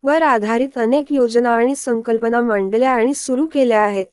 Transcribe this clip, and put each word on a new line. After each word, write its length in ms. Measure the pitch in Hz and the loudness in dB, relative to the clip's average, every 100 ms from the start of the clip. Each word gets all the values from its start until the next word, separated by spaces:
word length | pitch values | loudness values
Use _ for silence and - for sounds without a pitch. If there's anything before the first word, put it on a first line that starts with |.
वर 180 | 269 311 | 0 0
आधारित 560 | 320 240 208 233 269 262 | 2 0 0 -2 -2 -2
अनेक 280 | 226 269 285 | 0 0 0
योजना 420 | 285 240 233 240 233 | 0 0 2 2 2
आणि 200 | 240 277 | 2 -2
संकल्पना 680 | - 233 233 226 233 233 | -4 -4 -2 -2 0 0
मांडल्या 500 | 240 208 190 214 262 | 0 0 0 0 0
आणि 220 | 254 233 | 2 0
सुरू 320 | 277 - 254 311 | -2 -4 -2 -2
केल्या 360 | 294 254 220 | 0 2 2
आहेत. 240 | 208 196 190 | 0 -2 -6